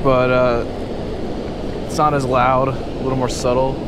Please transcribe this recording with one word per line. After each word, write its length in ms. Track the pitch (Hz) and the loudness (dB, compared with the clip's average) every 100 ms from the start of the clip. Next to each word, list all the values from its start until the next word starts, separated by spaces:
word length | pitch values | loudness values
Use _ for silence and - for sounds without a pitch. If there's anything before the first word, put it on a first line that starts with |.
But, 280 | 139 131 127 | 4 4 4
uh, 320 | 127 127 120 - - - - - - - - - - - - - | 4 4 2 -2 -6 -6 -6 -6 -6 -6 -6 -6 -6 -6 -6 -6
it's 120 | - | 0
not 160 | 151 | 2
as 120 | 147 131 | 2 2
loud, 440 | 131 123 131 135 | 2 4 4 2
a 340 | 127 - 131 | -2 -6 -4
little 140 | 131 131 | -2 0
more 120 | 123 | -2
subtle. 460 | - 127 123 131 131 | 0 0 2 0 -2